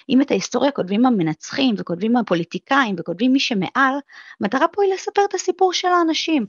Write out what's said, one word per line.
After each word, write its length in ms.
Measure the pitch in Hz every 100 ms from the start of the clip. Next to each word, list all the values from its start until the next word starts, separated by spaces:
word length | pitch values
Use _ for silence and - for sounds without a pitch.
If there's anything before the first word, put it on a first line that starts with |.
| -
אם 120 | 254
את 100 | 285
ההיסטוריה 400 | 196 - - -
כותבים 360 | - 180 202 262
המנצחים 680 | 214 160 151 - - 262 190
וכותבים 380 | 180 170 220 240
הפוליטיקאים 800 | 220 175 170 190 - 277 233 175
וכותבים 340 | 165 175 254
מי 80 | 269
שמעל, 540 | - 202 175 247 269 277 - - - -
המטרה 280 | 208 262 330
פה 140 | 415
היא 120 | 392
לספר 280 | 370 - 403 403
את 60 |
הסיפור 380 | 381 - 359 370
של 160 | 349 359
האנשים, 580 | 359 330 302 - 302